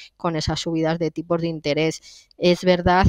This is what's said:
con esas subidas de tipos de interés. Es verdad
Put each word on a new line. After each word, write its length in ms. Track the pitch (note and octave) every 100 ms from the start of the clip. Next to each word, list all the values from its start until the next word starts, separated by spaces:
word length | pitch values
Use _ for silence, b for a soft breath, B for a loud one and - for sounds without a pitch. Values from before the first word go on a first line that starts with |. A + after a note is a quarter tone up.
| B _
con 180 | F3 D#3+
esas 240 | D#3 D#3+
subidas 380 | E3+ D#3+ D#3+ E3
de 120 | D#3+
tipos 280 | D#3+ E3 E3+
de 80 | E3
interés. 760 | D#3+ D3+ C#3+ D#3+ - - - _ -
Es 260 | F3 F3
verdad 420 | F3+ F3+ F3 F3+